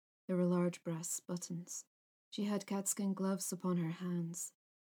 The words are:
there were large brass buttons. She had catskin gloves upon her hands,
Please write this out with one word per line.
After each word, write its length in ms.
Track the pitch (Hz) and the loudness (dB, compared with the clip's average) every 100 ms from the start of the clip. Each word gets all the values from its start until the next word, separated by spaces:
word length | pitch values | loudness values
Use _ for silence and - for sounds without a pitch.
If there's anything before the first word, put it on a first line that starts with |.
| _ _ - | _ _ -2
there 80 | 185 | 2
were 100 | 180 | 4
large 380 | 175 175 175 | 6 4 0
brass 360 | - 165 165 - | -4 -4 -4 -6
buttons. 680 | - 180 - 170 180 - - _ _ _ _ | -4 -6 -4 -6 -6 -10 -12 _ _ _ _
She 140 | - 208 | -4 0
had 200 | 202 196 | 0 0
catskin 480 | 196 196 - 202 | -2 0 0 0
gloves 380 | 190 190 190 - | 2 0 0 -2
upon 260 | 180 185 175 | -2 0 2
her 140 | 165 | 2
hands, 600 | 175 180 175 170 170 - - _ _ | -2 -2 -2 -2 -4 -10 -12 _ _